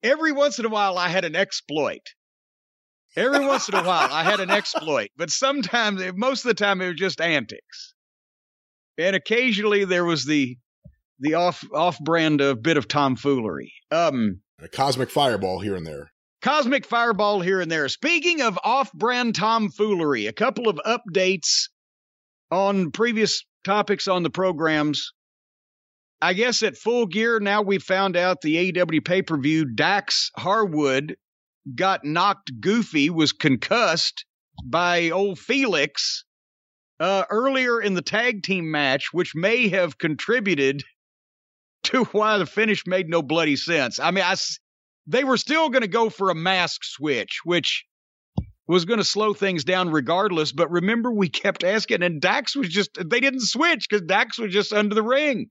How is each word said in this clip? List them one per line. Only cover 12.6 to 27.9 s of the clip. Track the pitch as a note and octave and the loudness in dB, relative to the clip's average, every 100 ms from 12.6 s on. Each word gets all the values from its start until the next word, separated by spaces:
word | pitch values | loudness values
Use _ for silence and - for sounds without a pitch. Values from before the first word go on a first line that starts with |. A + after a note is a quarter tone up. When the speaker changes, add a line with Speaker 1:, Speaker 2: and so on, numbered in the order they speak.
Speaker 1:
bit | A#2 D#3 | 0 0
of | A#2 | 0
tomfoolery. | D3 C#3 B2 C#3+ C#3 A2 D2 A#1+ - _ | 0 0 0 0 0 -2 -6 -10 -18 _
Um, | D#3+ E3+ C3+ G#2+ F#2 _ _ | 0 2 2 0 -2 _ _
Speaker 2:
A | - | -14
cosmic | - C3+ B2 B2+ | -2 0 0 -2
fireball | - C#3 G#2+ F#2+ F#2 | 2 2 2 -2 -4
here | G2+ F#2 | -4 -6
and | E2 | -8
there. | D2 C#2+ _ _ _ | -12 -16 _ _ _
Speaker 1:
Cosmic | - D4+ B3 C4+ - | 0 2 2 0 0
fireball | A#3+ A#3 G3 G#3 G#3 | 0 0 2 0 0
here | F3 F#3+ | 0 -2
and | E3+ | 0
there. | E3 C#3 | -2 -2
Speaking | - C#4+ E4+ D#4+ E4 | -2 0 0 0 0
of | A#3+ F3 | 0 0
off-brand | G#3 B3+ C4 D#3 A3 B3 A#3+ | 0 0 -2 -2 -2 0 0
tomfoolery, | G#3 G#3+ A3+ G#3 - G#3+ F#3+ D#3 C3 G#2 | 0 2 2 0 -2 0 0 0 0 -2
a | |
couple | A2 A#3 - A#3 | -2 -2 0 -2
of | E3+ G#3+ | -2 -2
updates | A#3+ G#3 F3 F#3 F#3+ - - - _ _ _ _ _ _ _ _ | -2 -2 0 2 0 0 0 -2 _ _ _ _ _ _ _ _
on | F3 G3 G3 F3 | 0 2 2 -2
previous | B2+ A3+ A3+ G#3 - - _ | 0 -2 2 0 -2 -6 _
topics | - G#3 G#3 G3+ - | -2 0 0 -2 0
on | F3+ | 0
the | E3 | 0
programs. | F3 F#3 D#3+ D#3+ D#3 D3+ C#3 - _ _ _ _ _ _ _ _ _ _ _ | 0 -2 0 0 2 0 -2 -6 _ _ _ _ _ _ _ _ _ _ _
I | E3 | -2
guess | F#3 A#3+ A#3 | 0 0 0
at | G#3+ - | -2 -2
Full | G#3+ A#3+ A3 | -2 0 0
Gear, | F3 A3+ A3+ | 0 0 0
now | G3+ G#3 | 0 0
we've | G3+ G3 | 0 -2
found | - | 0